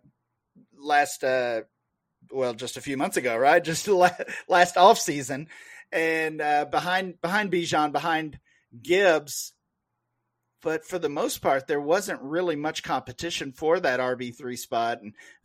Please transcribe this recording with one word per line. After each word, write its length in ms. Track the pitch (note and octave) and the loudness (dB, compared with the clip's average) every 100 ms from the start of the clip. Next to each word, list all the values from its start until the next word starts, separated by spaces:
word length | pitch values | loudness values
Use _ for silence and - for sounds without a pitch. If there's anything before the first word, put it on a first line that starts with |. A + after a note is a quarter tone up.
| _ _ _ _ _ _ _ _ | _ _ _ _ _ _ _ _
last, 460 | C#3+ D3 C#3+ - | 0 2 2 -2
uh, 380 | C3+ C3 B2 A2+ A2 _ _ _ _ _ - | -2 0 0 -4 -8 _ _ _ _ _ -12
well, 240 | C3 B2 | -4 -4
just 220 | A2+ B2 - | -4 -10 -10
a 40 | |
few 160 | C#3+ C3+ | -8 -4
months 200 | D3+ - | -4 -2
ago, 200 | B2 A2+ | -2 2
right? 260 | C3+ E3+ | 6 6
<laughs> 0 | |
Just 220 | D#3 D#3+ - | 4 -2 0
la-, 220 | F#3+ F3+ - - - - | 6 4 4 -8 -12 0
last 280 | F3+ F3 - | 4 4 8
offseason. 720 | F#3 A3+ - D3 C3 C3+ D#3 - - - - | 8 8 2 -6 -6 -8 -10 -18 -20 -20 -8
And, 480 | - D#3+ D#3+ D#3+ D#3 | -2 -2 0 -2 -4
uh, 240 | D3+ D3 | 0 0
behind, 560 | D3 E3 E3 F#3 F#3+ E3+ | 0 -2 0 -2 -4 -6
behind 320 | E3+ G3+ G3+ | -2 -2 0
Bijan, 400 | F3 E3+ E3+ D3+ | -2 0 0 0
behind 460 | C#3+ E3 D#3+ D#3 - _ _ _ A#2+ | -2 -2 -2 -4 -12 _ _ _ -14
Gibbs. 720 | A#2 F3+ G3 D#3 C#3+ - - - _ _ _ _ _ _ _ _ _ _ | 0 4 4 4 0 -10 -12 -16 _ _ _ _ _ _ _ _ _ _
But 220 | E3 D#3 | -6 -6
for 140 | - F3+ | -6 -6
the 100 | D#3+ | -4
most 340 | D3 A#3+ - | -2 -4 -2
part, 240 | F#3 C#3 - | 0 0 0
there 140 | D3 | -2
wasn't 420 | C#3+ F3+ G3+ D#3 | 0 0 -2 -8
really 340 | C3 D#3+ F3+ D3+ | -6 -4 -2 -2
much 260 | D3+ D#3 | -4 -6
competition 680 | - C#3+ - A#2+ E3+ E3+ C#3+ | -4 -4 -6 -10 -8 -8 -8
for 260 | C3 D#3 F3 | -4 0 2
that 200 | E3+ B2+ | 2 0
R 160 | B2+ B2 | 0 -4
B 140 | B2 | -6
three 260 | B2 B2+ B2 | -10 -10 -10
spot, 460 | - A#2 A#2 A#2 | -6 -2 -2 -4
and 120 | G#2 - - - | -10 -20 -20 -20